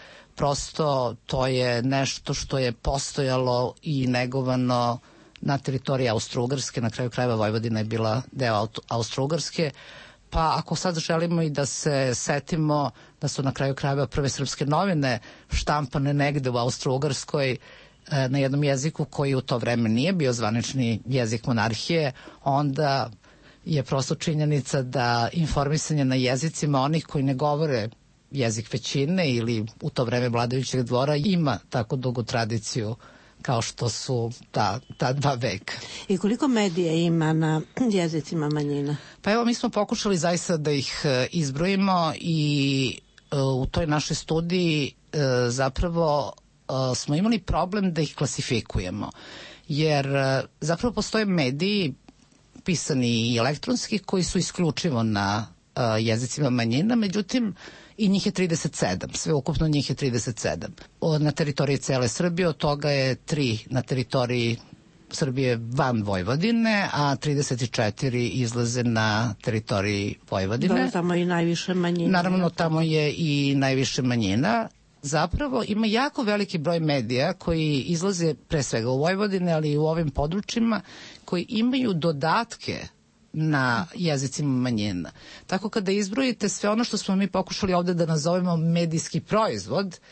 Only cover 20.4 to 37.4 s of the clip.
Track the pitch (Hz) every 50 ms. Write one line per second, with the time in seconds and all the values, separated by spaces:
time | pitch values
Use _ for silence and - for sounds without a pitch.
20.4 | 113 104 117 117 110 - - 135 123 117 113 98 - 120 131 131 120 110 120 113
21.4 | - 139 120 113 107 117 110 - - - 170 160 151 135 131 - - - - -
22.4 | - 139 139 143 147 143 135 151 151 139 139 131 113 113 110 - - - - -
23.4 | - - - - - - 160 139 123 - 147 135 131 - 151 - - 175 151 151
24.4 | 151 151 151 143 127 - - 139 127 127 127 139 120 120 120 120 117 - - 175
25.4 | 160 120 - 151 139 139 156 151 - - 156 147 135 131 131 131 127 123 131 131
26.4 | 151 165 - - - 147 143 131 131 143 160 160 - - - 151 131 139 135 131
27.4 | 151 147 147 147 160 151 131 113 104 113 - - _ _ _ _ _ _ - 139
28.4 | 120 113 107 113 110 - - 120 - - - 143 139 156 185 190 170 139 123 117
29.4 | 113 117 120 110 104 107 - - - 156 - - 123 117 123 123 123 123 117 117
30.4 | 120 120 127 135 123 - - 127 123 117 123 120 135 143 151 147 147 208 185 175
31.4 | 160 139 110 - - - - 127 113 - 147 131 123 127 123 123 113 - - 117
32.4 | 113 107 117 110 - - - 131 107 107 120 - - - - - - - - -
33.4 | - - 131 117 113 - - - 131 110 - - - - 131 120 117 117 117 -
34.4 | - - - 127 107 95 98 127 - - - - - 123 135 143 127 143 135 120
35.4 | 117 113 90 104 - - - - - - - - - - 196 180 - 196 240 233
36.4 | 320 269 247 220 208 196 160 185 175 160 160 170 170 170 165 165 156 156 160 156